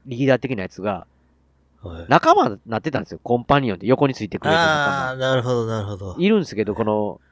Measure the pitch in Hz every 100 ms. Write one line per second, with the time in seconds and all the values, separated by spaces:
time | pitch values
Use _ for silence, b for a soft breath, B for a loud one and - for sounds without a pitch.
0 | 135 120 135 127 127 113 92 - 101 92
1 | - _ _ _ _ _ _ _ 95 82
2 | 82 151 320 349 135 98 - 110 160 107
3 | - 82 - 120 117 143 127 92 107 131
4 | 139 127 101 95 147 165 160 151 143 139
5 | 131 131 131 131 123 120 113 110 101 95
6 | 98 87 190 214 151 101 104 104 107 107
7 | 104 - _